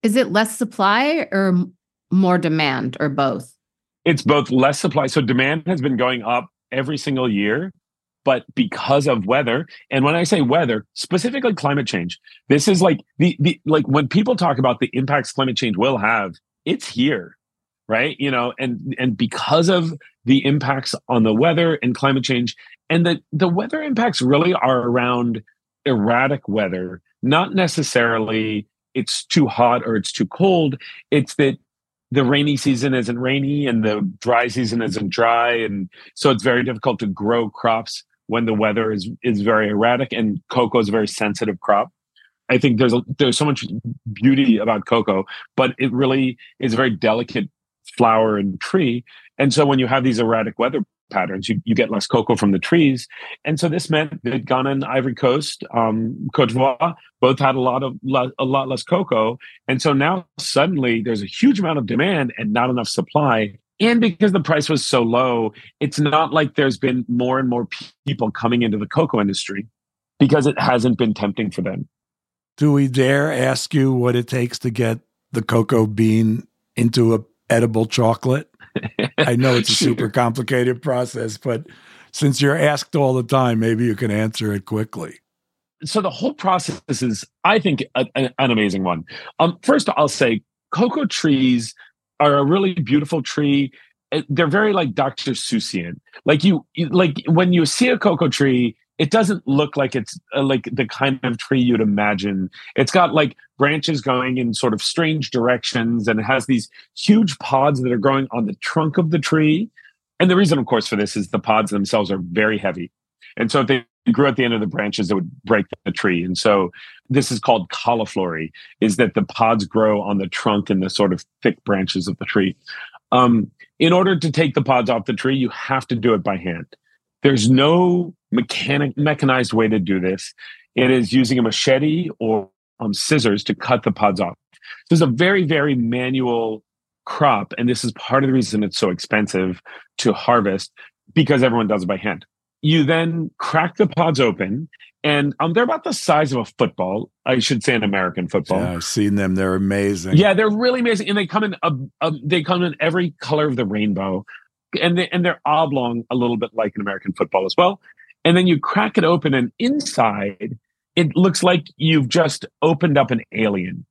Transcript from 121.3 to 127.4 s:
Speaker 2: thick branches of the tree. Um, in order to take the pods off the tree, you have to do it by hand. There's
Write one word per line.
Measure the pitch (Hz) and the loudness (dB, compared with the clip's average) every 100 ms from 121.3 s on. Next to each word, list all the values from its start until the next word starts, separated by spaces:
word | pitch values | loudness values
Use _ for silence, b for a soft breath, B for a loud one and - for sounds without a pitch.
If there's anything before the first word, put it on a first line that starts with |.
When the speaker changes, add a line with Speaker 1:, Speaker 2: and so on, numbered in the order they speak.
| _ | _
Speaker 2:
thick | 120 87 | -2 -2
branches | - 98 95 95 87 | -4 -2 -2 -4 -6
of | - | -8
the | |
tree. | - 107 92 - B B B B _ | -2 0 0 -4 B B B B _
Um, | 123 123 117 - _ B _ | 2 4 4 0 _ B _
in | 165 | 2
order | 180 190 175 | 4 2 0
to | 160 | -2
take | 147 160 | 0 0
the | 147 | 0
pods | 135 127 117 | 2 0 2
off | 113 95 | -2 -2
the | |
tree, | 107 131 135 | -4 -2 -2
you | 123 | -2
have | - - 135 - | -6 -4 -4 -2
to | 120 | -2
do | 120 | 2
it | 107 | 2
by | 87 92 | 0 -4
hand. | 87 82 - - _ _ _ _ | -6 -8 -12 -20 _ _ _ _
There's | 147 131 | 2 2